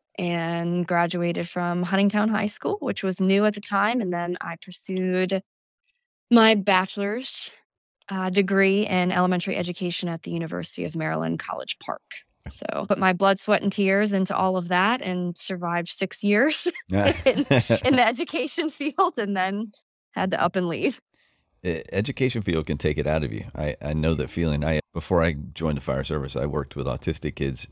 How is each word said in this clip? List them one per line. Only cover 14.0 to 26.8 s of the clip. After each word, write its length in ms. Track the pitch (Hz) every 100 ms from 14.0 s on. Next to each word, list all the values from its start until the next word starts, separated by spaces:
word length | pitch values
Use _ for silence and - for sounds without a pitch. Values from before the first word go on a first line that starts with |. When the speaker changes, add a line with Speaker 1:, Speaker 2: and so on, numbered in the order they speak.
| 208
Speaker 1:
into 220 | 196 185
all 220 | 196 190 185
of 120 | 175
that 340 | 180 196 247
and 340 | - 180 180 170
survived 520 | - 180 175 170 175
six 340 | - 190 -
years 440 | 202 208 294 302 349 -
<laughs> 100 | -
Speaker 2:
Yeah. 200 | 98 202 - 269
Speaker 1:
in, 120 | 254 - - - -
in 120 | 247 254
the 80 | 226
education 640 | 240 339 330 269 - 320
field, 480 | - 285 269 381 -
and 180 | 202 196
then 360 | 185 202 220 - _ _ _
had 160 | - 185
to 100 | -
up 140 | 175 190
and 120 | 180
leave. 320 | 131 226 - _ _ _ _ _ _
Speaker 2:
E-, 180 | 92 82 -
education 500 | 92 123 - 127 117
field 240 | 95 80 78
can 120 | 73
take 180 | 80 76
it 100 | 71
out 160 | 78
of 80 | 69
you. 120 | 53 - -
I, 180 | 76 -
I 100 | 73
know 220 | 78 78
that 160 | 76 65
feeling. 340 | - 82 73
I, 160 | 76 78 -
before 280 | 85 - 90
I 120 | 82 71 67
joined 240 | - 80 71
the 60 |
fire 220 | 69 67
service, 320 | 65 76 69 65
I 100 | 71
worked 280 | 73 67
with 100 | 71